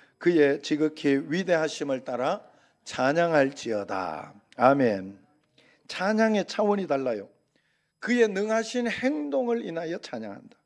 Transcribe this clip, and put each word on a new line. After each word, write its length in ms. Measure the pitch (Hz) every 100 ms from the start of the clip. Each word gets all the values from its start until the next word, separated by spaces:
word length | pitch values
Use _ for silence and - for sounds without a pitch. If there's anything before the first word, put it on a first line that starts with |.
| _ _
그의 440 | 175 170 143 139
지극히 600 | - 151 156 151 147 139 -
위대하심을 720 | 165 185 165 156 - 143 135
따라 400 | 131 120 135 202 - _ _ _ -
찬양할지어다." 1500 | - 131 151 170 156 135 139 120 107 98 98 90 78 - - _ -
아멘. 600 | 123 139 123 98 95 98 _ _ _ _ _ _ _
찬양의 580 | - 185 214 220 214 185
차원이 420 | - 214 202 175
달라요. 420 | 139 131 110 101 _ _ _ _ _ _ _
그의 280 | - 240 220
능하신 580 | 190 214 220 220 247 233
행동을 760 | - 254 302 294 277 240 233 185
인하여 340 | 165 165 170
찬양한다. 580 | - 120 110 98 - _